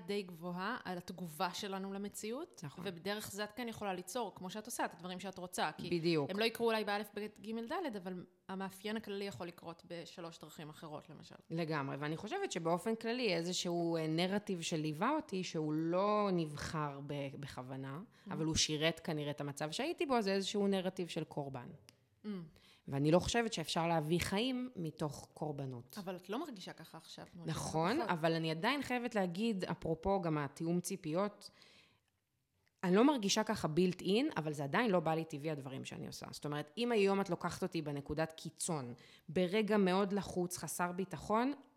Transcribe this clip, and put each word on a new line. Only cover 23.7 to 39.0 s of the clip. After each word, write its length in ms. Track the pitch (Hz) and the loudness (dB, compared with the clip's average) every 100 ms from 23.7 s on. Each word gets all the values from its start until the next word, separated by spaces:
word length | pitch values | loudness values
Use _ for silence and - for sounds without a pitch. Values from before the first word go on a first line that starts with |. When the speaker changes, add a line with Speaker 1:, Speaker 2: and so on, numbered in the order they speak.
| - 165 | 0 2
Speaker 2:
להביא 340 | 165 151 170 | 2 4 2
חיים 500 | - 196 247 254 254 - | 2 2 2 0 -4 -6
מתוך 520 | 165 151 156 147 - | -6 -2 -4 -4 -12
קורבנות. 640 | - 156 147 135 123 120 - | -8 -6 -4 -6 -8 -10 -10
Speaker 1:
אבל 180 | 185 180 | -8 -8
את 140 | - | -6
לא 100 | 214 | -6
מרגישה 320 | 330 214 175 | -6 -8 -12
ככה 260 | 151 160 165 | -14 -16 -16
עכשיו, 280 | - - - | -16 -14 -14
כמו 100 | 170 160 | -8 -4
Speaker 2:
נכון, 520 | 143 143 160 165 269 | -2 0 2 4 2
Speaker 1:
שאת 80 | - | 2
Speaker 2:
אבל 240 | 175 165 | 2 4
אני 160 | 165 160 | 4 2
עדיין 320 | 160 208 285 | 2 2 2
חייבת 320 | 254 247 240 | 0 0 0
להגיד, 500 | 214 190 170 226 202 | 2 2 2 2 2
אפרופו 580 | 180 165 - 160 196 196 | 0 -2 -2 0 2 2
גם 160 | 170 151 | 4 2
התיאום 420 | 139 - 165 175 | 0 -2 0 2
ציפיות, 720 | - 196 156 160 202 202 - - - - _ _ _ _ _ _ _ _ _ _ | 0 -4 -2 0 0 -2 -16 -20 -20 -20 _ _ _ _ _ _ _ _ _ _
אני 120 | 185 185 | 6 8
לא 80 | |
מרגישה 400 | 262 285 196 220 | 8 6 4 2
ככה 240 | 214 208 165 | 2 0 2
built 340 | 156 185 170 | 4 4 4
in, 220 | 170 208 302 - | 2 4 2 0
אבל 160 | 156 | -2
זה 120 | 147 | -2
עדיין 260 | 139 175 240 | 0 2 4
לא 100 | 180 | 4
בא 140 | 160 | 4
לי 100 | 160 | 2
טבעי 260 | 160 143 151 | 0 -4 -4
הדברים 340 | 147 131 131 | -4 -4 -8
שאני 220 | 123 - 143 | -8 -8 -8
עושה. 200 | 131 - | -10 -10
זאת 140 | - | -8
אומרת, 260 | 151 147 151 - | -4 -4 -4 -2
אם 140 | 240 | 2
היום 280 | 233 196 196 | 6 6 6
את 100 | 196 | 2
לוקחת 320 | 175 180 - | 0 -2 -2
אותי 200 | - 165 | -2 -2
בנקודת 500 | 151 143 139 151 160 | -2 -4 -2 -2 -2
קיצון, 640 | - 165 - - 160 123 120 | -4 -12 -6 -2 -2 -2 -8